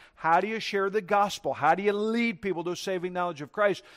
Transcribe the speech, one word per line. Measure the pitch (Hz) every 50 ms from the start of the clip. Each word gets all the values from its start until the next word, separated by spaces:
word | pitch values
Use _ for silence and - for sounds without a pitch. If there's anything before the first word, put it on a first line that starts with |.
| - - _
how | - - 160 170 185
do | 190
you | 214 220 214
share | - - 208 196 196 196
the | 190 214
gospel? | 185 160 208 202 208 196 - - - 143
How | 117 110 135 156 180
do | 185
you | 202 208
lead | 202 208 214 220 226 233 233 233 190 156
people | - 196 165 170 170
to | 175
a | 175
saving | - - 196 185 180 175 185
knowledge | 180 180 175 175 165 139
of | 147 -
Christ? | - 214 208 202 180 - - - -